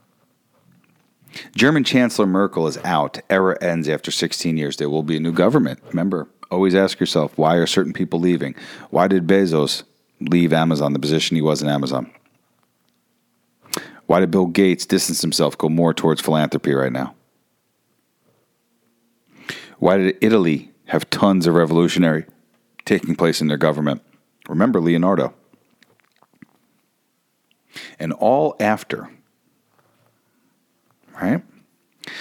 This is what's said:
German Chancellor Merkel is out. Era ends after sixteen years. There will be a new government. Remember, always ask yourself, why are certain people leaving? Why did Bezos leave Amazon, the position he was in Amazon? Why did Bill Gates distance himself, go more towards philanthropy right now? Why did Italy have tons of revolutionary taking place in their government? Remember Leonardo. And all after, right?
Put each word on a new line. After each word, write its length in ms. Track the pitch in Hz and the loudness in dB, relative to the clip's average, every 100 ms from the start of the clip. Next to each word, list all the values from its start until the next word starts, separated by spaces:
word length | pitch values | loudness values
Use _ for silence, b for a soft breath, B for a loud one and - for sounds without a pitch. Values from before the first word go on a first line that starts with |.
| _ _ _ _ _ _ _ _ _ _ _ _ _ B B - | _ _ _ _ _ _ _ _ _ _ _ _ _ B B 2
German 300 | 127 156 123 | 2 4 2
Chancellor 400 | 131 120 - 101 | 2 2 2 2
Merkel 420 | 92 98 - 80 | 2 0 0 -2
is 100 | - | -2
out. 400 | 87 82 69 - - | -2 0 -2 -6 -2
Era 280 | 95 92 90 | 2 2 0
ends 260 | 87 85 76 | -2 -2 -2
after 240 | 76 - | -4 -4
sixteen 460 | - 82 - 85 80 | -4 -4 -4 -4 -2
years. 180 | 73 - | -4 -4
There 140 | 73 | -4
will 140 | 76 | -2
be 140 | 76 80 | -2 -2
a 40 | |
new 100 | 82 | -2
government. 480 | 82 90 147 76 - - | 2 2 2 0 -4 -8
Remember, 400 | 90 95 90 73 _ - | -4 -2 -4 -8 _ -8
always 260 | 90 95 92 | 0 2 4
ask 240 | 95 - | 2 0
yourself, 380 | 85 82 76 - | -2 0 -2 0
why 180 | 78 85 | 2 2
are 120 | 82 | 2
certain 260 | - 78 | 0 -2
people 260 | - 90 85 | -4 -4 -2
leaving? 360 | 90 85 71 - B B B | 0 0 -2 -10 B B B
Why 180 | 78 95 | 0 2
did 180 | 95 82 | 2 2
Bezos 580 | 98 95 80 71 - - _ _ _ | 2 2 2 0 -4 -10 _ _ _
leave 320 | 69 87 85 | 0 2 2
Amazon, 400 | 80 82 76 71 | 2 0 0 -2
the 80 | 71 | -2
position 360 | 73 78 - 82 | -2 -2 0 -2
he 60 | |
was 200 | 76 73 | 0 -2
in 80 | 73 | -2
Amazon? 420 | 71 65 65 62 - _ _ _ _ _ _ _ _ _ _ _ _ _ _ B B B B _ | -4 -4 -6 -8 -16 _ _ _ _ _ _ _ _ _ _ _ _ _ _ B B B B _
Why 140 | 92 | 2
did 120 | 92 | 2
Bill 160 | 95 90 | 2 2
Gates 380 | 87 98 90 - | 2 2 2 0
distance 360 | 95 - 80 | -2 0 -4
himself, 360 | 80 - 76 - | -4 0 -2 0
go 120 | 80 | -2
more 240 | 80 85 | 2 2
towards 260 | 78 82 76 | 2 0 0
philanthropy 540 | - 80 76 73 - | 0 0 0 -2 -2
right 180 | 67 67 | -2 -2
now? 240 | 65 64 - _ _ _ _ _ _ _ _ _ _ _ _ _ _ _ _ _ _ _ _ _ B B B B B | -4 -8 -12 _ _ _ _ _ _ _ _ _ _ _ _ _ _ _ _ _ _ _ _ _ B B B B B
Why 180 | 82 95 | 2 2
did 200 | 92 - | 2 0
Italy 500 | 110 110 85 73 - _ - | 2 2 2 -2 -6 _ -4
have 220 | 80 - | -4 -4
tons 380 | - 101 95 85 | -2 2 2 2
of 80 | 82 | 2
revolutionary 680 | 80 82 87 - 85 78 - _ _ _ _ _ | 2 2 2 2 0 0 -6 _ _ _ _ _
taking 320 | - 101 - 82 | -2 -2 -2 0
place 240 | 85 80 | 0 0
in 80 | 78 | -2
their 100 | 73 | 0
government? 440 | 87 76 73 69 - _ _ _ - | 0 0 -2 -4 -8 _ _ _ -8
Remember 320 | 80 233 143 | 0 2 2
Leonardo. 520 | 82 85 87 80 64 - _ _ _ _ _ _ _ _ _ _ - _ _ _ _ _ _ _ _ _ _ _ _ B B B | 2 2 2 0 -2 -6 _ _ _ _ _ _ _ _ _ _ -20 _ _ _ _ _ _ _ _ _ _ _ _ B B B
And 140 | 82 | -8
all 460 | - 107 135 151 - | -2 0 2 0 0
after, 500 | 107 107 - - - - _ _ _ _ _ _ _ _ _ _ _ _ _ _ _ _ _ _ _ - | -2 -2 -4 -12 -12 -20 _ _ _ _ _ _ _ _ _ _ _ _ _ _ _ _ _ _ _ -8
right? 200 | 90 156 - _ _ _ _ _ B B | -4 -4 -6 _ _ _ _ _ B B